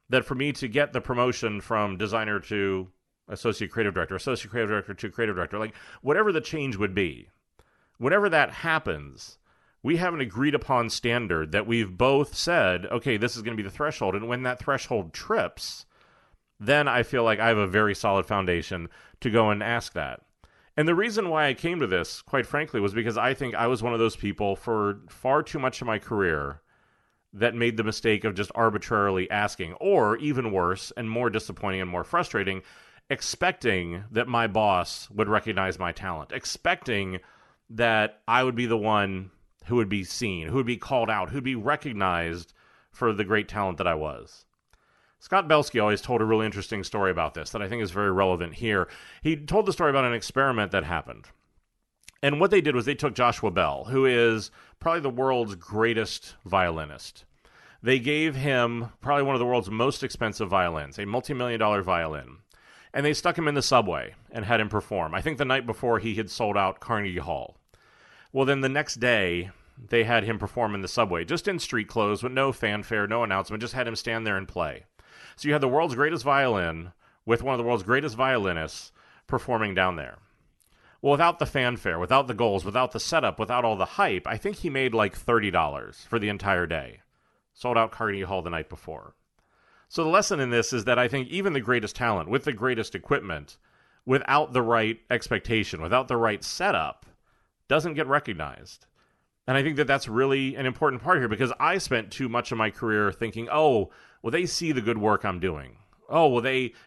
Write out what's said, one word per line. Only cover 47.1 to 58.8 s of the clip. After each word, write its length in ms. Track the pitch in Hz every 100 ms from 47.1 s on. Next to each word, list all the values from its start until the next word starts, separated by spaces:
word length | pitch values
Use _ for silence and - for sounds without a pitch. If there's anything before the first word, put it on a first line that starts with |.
about 220 | 85 78
this 160 | 80 78
that 120 | 110
I 60 | 98
think 160 | 120
is 80 | 104
very 200 | 90 104
relevant 440 | 92 95 90 85 -
here. 320 | 117 101 87 - - -
He 140 | 156 156
told 300 | 147 190 196
the 80 |
story 160 | - 160
about 160 | 139 127
an 80 |
experiment 580 | 120 - - 135 117 98
that 140 | 95 76
happened. 420 | 82 65 55 - _ _ _ _ _ _ _ - -
And 160 | 139 147
what 100 | 190
they 120 | 196
did 140 | 151 123
was 100 | 117
they 100 | 143
took 180 | 143
Joshua 380 | 107 120 117 107
Bell, 340 | 90 80 69 85
who 200 | 135 135
is 440 | 120 117 110 98 - - _
probably 220 | 165 165
the 80 | 139
world's 440 | 123 131 123 113 92
greatest 800 | - 104 117 113 107 - - - -
violinist. 800 | 95 90 80 76 67 - - - _ _ _ - -
They 160 | 117 131
gave 360 | 120 151 156 135
him 540 | 143 127 120 120